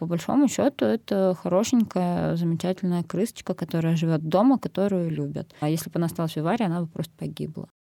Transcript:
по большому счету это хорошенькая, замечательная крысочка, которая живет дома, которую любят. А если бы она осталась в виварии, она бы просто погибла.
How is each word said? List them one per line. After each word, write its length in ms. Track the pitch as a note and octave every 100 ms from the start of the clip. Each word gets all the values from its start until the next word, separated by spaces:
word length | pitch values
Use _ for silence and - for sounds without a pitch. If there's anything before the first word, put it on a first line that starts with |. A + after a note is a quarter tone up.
по 60 | E3
большому 420 | E3+ - C4+ C#4+
счету 360 | - B3+ -
это 520 | A3 A3+ - G3+ F#3+ F3+
хорошенькая, 960 | F3 F3+ A3+ A#3+ G#3 F#3+ F3 F3 D#3
замечательная 680 | E3 E3+ E3 F3+ F#3 F3+ F3
крысочка, 500 | E3 F3 A#3 - -
которая 400 | F3+ E3 E3 E3 E3
живет 320 | E3 D#3 D#3
дома, 300 | F3+ B3+ C4
которую 520 | - - G3+ F#3 E3+
любят. 440 | D3+ C#3+ D3 - -
А 80 | D3+
если 200 | D#3+ F3
бы 80 | E3+
она 80 | E3
осталась 260 | E3+ D#3+
в 40 | D#3+
виварии, 280 | D#3+ A#3 G3
она 140 | F3
бы 60 | E3
просто 240 | - D#3+ -
погибла. 520 | D#3 D3+ D3+ - - _